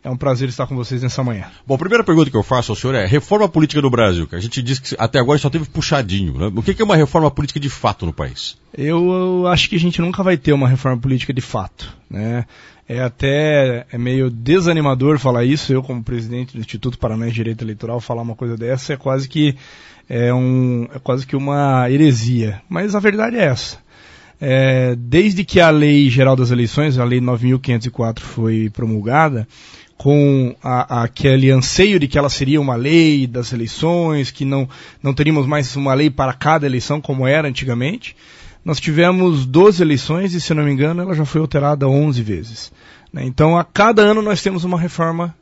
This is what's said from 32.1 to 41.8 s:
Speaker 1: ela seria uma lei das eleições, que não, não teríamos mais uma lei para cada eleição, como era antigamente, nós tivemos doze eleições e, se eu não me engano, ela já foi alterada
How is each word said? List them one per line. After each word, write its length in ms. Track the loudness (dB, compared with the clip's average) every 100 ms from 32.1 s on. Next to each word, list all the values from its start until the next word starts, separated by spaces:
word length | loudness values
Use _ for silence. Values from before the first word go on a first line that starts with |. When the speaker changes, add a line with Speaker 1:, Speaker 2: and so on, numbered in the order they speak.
| 0
Speaker 1:
ela 100 | 0
seria 320 | -2 0 0
uma 160 | 0 -2
lei 500 | 2 4 4 2 0
das 260 | -4 -6
eleições, 800 | -6 -6 -4 -2 0 0 -2 -4
que 140 | -6
não, 240 | -4 -2 -4 -10 -20 -8
não 120 | -4
teríamos 320 | 0 2 2 0
mais 280 | -2 -2
uma 200 | -4 0
lei 160 | 2 0
para 240 | 0 -4
cada 320 | -2 0 2 0
eleição, 340 | -2 -4 -6
como 260 | -4 -2 0
era 220 | 0 0
antigamente, 640 | -4 -4 -4 -4 -6 -12 -20 -20 -20 -20 -12
nós 160 | -6 -4
tivemos 680 | 0 2 4 4 2 2 2
doze 340 | 6 6 6
eleições 540 | 2 2 0 -4 -2
e, 60 | -4
se 120 | -2
eu 40 | 0
não 80 |
me 80 | 0
engano, 280 | 0 0 -2
ela 140 | -4
já 100 | -2
foi 160 | -2 -2
alterada 480 | 0 0 0 0